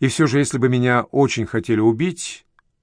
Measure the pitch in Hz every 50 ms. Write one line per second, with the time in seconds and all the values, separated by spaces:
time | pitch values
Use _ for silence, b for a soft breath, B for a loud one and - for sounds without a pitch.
0 | 135 127 - - 160 135 117 143 143 - - 131 120 127 127 123 123 123 123 123
1 | - - - 139 139 123 - 120 110 - - 113 - - 113 107 110 113 113 113
2 | 160 185 180 - - - - - _ _ _ _ _ _ _ _